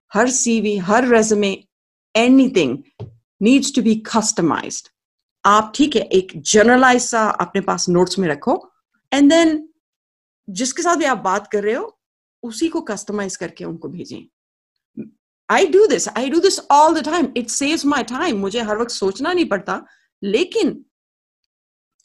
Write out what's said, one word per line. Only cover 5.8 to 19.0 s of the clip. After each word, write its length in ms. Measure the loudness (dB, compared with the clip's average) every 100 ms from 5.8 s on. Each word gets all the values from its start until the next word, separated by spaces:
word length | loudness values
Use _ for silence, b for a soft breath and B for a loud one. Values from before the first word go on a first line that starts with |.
| 0 0
है, 60 |
एक 300 | 0 0 0 -8
जनरलाइज 680 | 0 4 6 6 6 4
सा 260 | 0 -2 -2
अपने 320 | -2 -4 -4
पास 280 | -2 -4 0
नोट्स 300 | 2 2 0
में 100 | -2
रखो 420 | -2 -2 -4 -4 _ _ _ -4
and 180 | 4 6
then 260 | 6 4 0 -8 _ _ _ _ _ _ _ -14
जिसके 320 | -8 -6 -4
साथ 140 | -2 0
भी 80 |
आप 140 | 0 -2
बात 300 | -2 -4 -4
कर 120 | -4
रहे 100 | -2
हो, 260 | -4 -6 _ _ _ _ _
उसी 260 | -14 -6 -4
को 120 | -4
कस्टमाइज 560 | -8 -10 -8 -6 -6 -8
करके 280 | -12 -12
उनको 240 | -12 -12 -12
भेजें। 400 | -14 -14 -16 -20 _ _ _ _ _ _ -18 -18 _ _ _ -2
I 140 | 0 2
do 220 | 4 4
this, 200 | 2 -4
I 220 | -4 -2
do 100 | 0
this 200 | 0 0 2
all 300 | 4 4 2
the 20 |
time। 280 | -2 -2 -2 -4
It 100 | -8
saves 380 | -4 -2 -2 -2
my 160 | -2 -4
time। 240 | -4 -4
मुझे 280 | -2 -4 -4
हर 180 | -4 -4
वक्त 120 | -4
सोचना 420 | -4